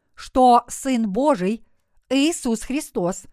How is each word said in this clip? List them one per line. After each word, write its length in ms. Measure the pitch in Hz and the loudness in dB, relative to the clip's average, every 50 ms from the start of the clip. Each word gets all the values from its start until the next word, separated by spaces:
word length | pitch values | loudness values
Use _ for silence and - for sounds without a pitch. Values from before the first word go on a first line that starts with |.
| _ _ _ | _ _ _
что 500 | - - - - 262 254 247 233 240 - | -20 -12 -4 2 4 6 6 6 4 2
Сын 400 | - - - - 269 254 226 226 202 | 0 -12 -8 -4 -2 -2 -2 -2 -2
Божий, 540 | 185 240 285 302 262 175 180 196 226 - - _ _ _ _ _ _ _ _ - | -2 0 2 2 2 0 0 -4 -4 -6 -8 _ _ _ _ _ _ _ _ -2
Иисус 540 | 262 277 285 330 339 - - 240 226 - - | 0 0 0 0 -2 -2 -4 -4 -4 -4 -4
Христос, 640 | - 254 311 - - - 220 175 185 - - - - | -6 -6 -6 -6 -6 -6 -4 -4 -4 -4 -6 -12 -20